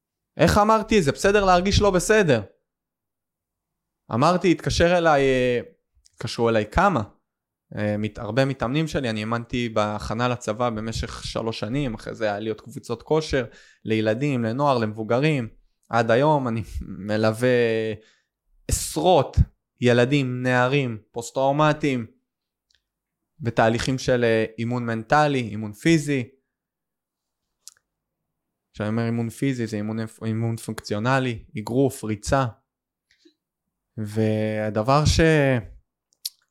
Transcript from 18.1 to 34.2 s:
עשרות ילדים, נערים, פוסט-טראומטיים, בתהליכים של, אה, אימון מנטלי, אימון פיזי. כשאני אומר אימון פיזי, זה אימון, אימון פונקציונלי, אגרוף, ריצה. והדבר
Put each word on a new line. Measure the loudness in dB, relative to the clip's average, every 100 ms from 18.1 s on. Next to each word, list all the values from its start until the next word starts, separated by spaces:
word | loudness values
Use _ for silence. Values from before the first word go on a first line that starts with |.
| _ _ _ _ _ -6
עשרות | -6 -4 0 4 4 4 2 0 _ _ _
ילדים, | 2 4 4 2 0 -2
נערים, | 0 2 2 0 -2 -6 -10
פוסט-טראומטיים, | -12 -8 -2 0 2 2 2 0 -2 -6 _ _ _ _ _ _ _ _ _ _ _ _ _
בתהליכים | -4 2 2 2 -2 -2
של, | 0 0
אה, | 2 2 0 -4
אימון | -4 -4 -4
מנטלי, | -6 0 2 2 0
אימון | -4 -8 -10
פיזי. | -4 2 2 2 -4 -4 _ _ _ _ _ _ _ _ _ _ _ _ _ -20 _ _ _ _ _ _ _ _ _ _
כשאני | -8 -6
אומר | -4 -2
אימון | -4 -6
פיזי, | -4 -4 -4 -4
זה | -6
אימון, | -6 -6 -8 -8 -6
אימון | -4 -4 -4
פונקציונלי, | -8 -12 -6 -4 0 0 -2 -6 -10 -12
אגרוף, | -4 0 0 -2
ריצה. | -8 -6 -2 -2 -2 -6 _ _ _ _ _ _ _ _ _ _ _ _ _ -12
והדבר | -8 -2